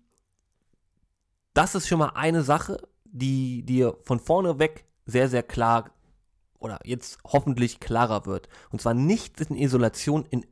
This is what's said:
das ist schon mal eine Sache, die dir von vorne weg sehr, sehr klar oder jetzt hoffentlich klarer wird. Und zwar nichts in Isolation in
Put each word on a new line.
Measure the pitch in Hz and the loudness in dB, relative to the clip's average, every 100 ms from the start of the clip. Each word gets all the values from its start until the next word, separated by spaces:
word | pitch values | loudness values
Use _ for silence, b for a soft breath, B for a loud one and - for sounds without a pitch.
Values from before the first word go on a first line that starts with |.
| _ _ _ _ _ _ _ _ _ _ _ _ _ _ _ | _ _ _ _ _ _ _ _ _ _ _ _ _ _ _
das | - 180 196 | 0 0 0
ist | - | 0
schon | 170 | 0
mal | 151 - | 0 0
eine | 151 165 | 0 2
Sache, | 135 147 - 196 - _ _ | 2 2 0 -10 -12 _ _
die | 131 131 135 131 123 | -4 -2 0 -2 -4
dir | 117 127 123 - | 0 2 2 0
von | - 123 | -4 -2
vorne | - 170 185 143 | 0 0 0 0
weg | 156 156 _ _ - | -2 -4 _ _ -4
sehr, | 120 131 | 0 2
sehr | 123 | 0
klar | - - 113 117 - _ _ _ _ _ _ _ | -2 0 2 2 0 _ _ _ _ _ _ _
oder | 110 98 | -12 -12
jetzt | - 123 - - | -10 -10 -10 -18
hoffentlich | - 143 143 123 120 - | -2 0 0 0 0 -2
klarer | - 113 120 107 95 | -2 0 2 0 -4
wird. | 92 - B B | -8 -10 B B
Und | - | -4
zwar | 120 | 0
nichts | 117 143 226 - - | 2 2 0 -2 -8
in | 156 - | -6 -2
Isolation | 139 127 113 - - 151 135 | 0 2 2 0 -2 -2 -2
in | 123 - | -6 -8